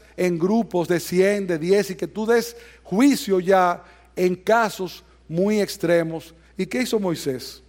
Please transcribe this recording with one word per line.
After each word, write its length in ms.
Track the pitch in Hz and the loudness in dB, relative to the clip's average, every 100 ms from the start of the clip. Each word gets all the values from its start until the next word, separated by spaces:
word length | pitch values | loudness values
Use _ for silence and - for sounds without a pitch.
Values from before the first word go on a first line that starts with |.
| - | -18
en 240 | - 180 170 | -4 -2 0
grupos 500 | 185 226 - 180 160 | 0 0 0 -2 0
de 120 | 170 | -2
cien, 460 | - 180 190 208 190 | 0 2 2 0 -2
de 120 | 160 | -4
diez, 320 | 170 202 190 | 0 0 0
y 40 | |
que 120 | 180 165 | -6 -8
tú 200 | 208 220 | -6 0
des 280 | 233 233 - - - | 0 0 -10 -20 -20
juicio 560 | - 185 285 247 - 190 | -4 2 4 4 0 0
ya 420 | 175 190 180 175 - - _ - | 4 4 4 0 -8 -20 _ -2
en 200 | 180 180 | -2 0
casos 680 | - 226 214 - 180 - - _ - | 2 2 2 -4 -10 -12 -20 _ -8
muy 320 | 160 196 214 | -2 0 0
extremos." 760 | 190 - 170 170 165 160 - - - - | -2 -2 0 2 0 -6 -12 -20 -18 -8
¿Y 80 | 185 | -4
qué 160 | 247 | -2
hizo 180 | 247 220 | -2 0
Moisés? 640 | 190 165 143 127 - - | -2 -2 -4 -6 -10 -18